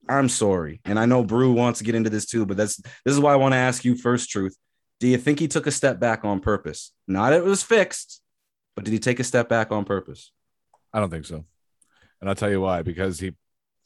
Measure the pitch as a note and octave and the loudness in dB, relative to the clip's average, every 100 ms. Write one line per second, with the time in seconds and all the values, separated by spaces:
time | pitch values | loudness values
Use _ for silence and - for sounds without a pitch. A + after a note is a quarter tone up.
0 | - C#3 C3 - G#2+ F#2 D#2 D#2+ - G#2 | -2 0 0 2 0 0 -2 -10 -4 0
1 | A#2 B2+ G#2+ A2+ B2+ A#2+ B2 A#2 G#2+ A2+ | 4 4 2 2 4 4 2 0 -2 -2
2 | A2 G#2+ - A#2 G2+ G2 G#2 - - - | 0 -2 -4 -4 -2 -2 -2 -4 -12 -6
3 | B2+ C#3+ C#3+ C#3 C3+ C3 B2+ B2 B2 B2 | -2 2 4 4 4 4 2 0 0 0
4 | A#2+ B2 - G#2 F#2+ - _ _ _ _ | 0 -2 -2 -4 -4 -6 _ _ _ _
5 | B2 B2 C3+ D3 D#3+ D#3+ D3 C3+ C#3 F2+ | 2 2 2 0 0 0 -2 0 0 0
6 | A#2 A2 G#2 G2 G#2+ G2+ D#2 D2+ - _ | -2 -2 -2 -2 -2 -2 -4 -12 -18 _
7 | - F#2+ A#2 D#3+ F3+ G3 - A3+ F#3 - | -6 0 4 4 2 0 2 2 2 -4
8 | - - _ _ _ _ _ - G#2 A2 | -14 -20 _ _ _ _ _ -12 -4 -2
9 | B2+ B2 B2+ B2 A#2 A#2 A2 G#2+ G2+ G2 | 0 -2 0 0 2 0 0 -4 -2 -6
10 | - C#2 - _ _ _ _ _ _ A2 | -6 -20 -20 _ _ _ _ _ _ -4
11 | G2+ E2 C#2+ D#2 D#2+ _ _ _ _ _ | -2 -4 -10 -14 -16 _ _ _ _ _
12 | _ _ F#2+ G2 G#2 G2 F#2+ F2+ E2+ E2+ | _ _ -6 -2 0 0 0 -2 -4 -4
13 | F#2+ E2+ F#2 - _ _ _ _ | -4 -4 -10 -12 _ _ _ _